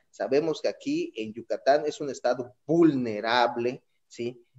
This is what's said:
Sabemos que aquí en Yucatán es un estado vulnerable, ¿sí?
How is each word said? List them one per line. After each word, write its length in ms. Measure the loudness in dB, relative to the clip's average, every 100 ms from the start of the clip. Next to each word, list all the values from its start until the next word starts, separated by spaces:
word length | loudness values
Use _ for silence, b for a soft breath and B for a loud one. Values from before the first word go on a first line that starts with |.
| _
Sabemos 520 | -8 0 0 0 -2
que 60 | -4
aquí 460 | -4 -4 -4 -4 -8
en 160 | -10
Yucatán 520 | -10 -8 -2 2 2 2
es 160 | -6
un 80 | -8
estado 440 | -4 -2 -2 -6 -12 0
vulnerable, 1160 | 4 6 4 -2 -4 0 4 4 2 -4 -4 _ _ _
¿sí? 360 | -10 -8 -10 _